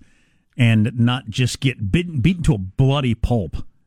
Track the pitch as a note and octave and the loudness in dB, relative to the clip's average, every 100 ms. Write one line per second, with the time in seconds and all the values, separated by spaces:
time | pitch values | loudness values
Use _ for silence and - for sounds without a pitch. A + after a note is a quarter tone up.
0 | - _ _ _ _ - A#2 A2 A2 - | -14 _ _ _ _ 0 2 4 2 0
1 | A#2+ B2+ A2 C3 B2 - C3+ A#2 G2+ E3 | 0 -2 -6 -2 -2 -2 -4 -2 0 0
2 | F3 D3 B2+ F3+ - A2 F#2 - C3+ C#3+ | 0 0 0 2 0 0 -2 0 2 2
3 | C3 A2 - A#2+ D#2+ - - - | 0 -2 0 -2 -2 -8 -12 -16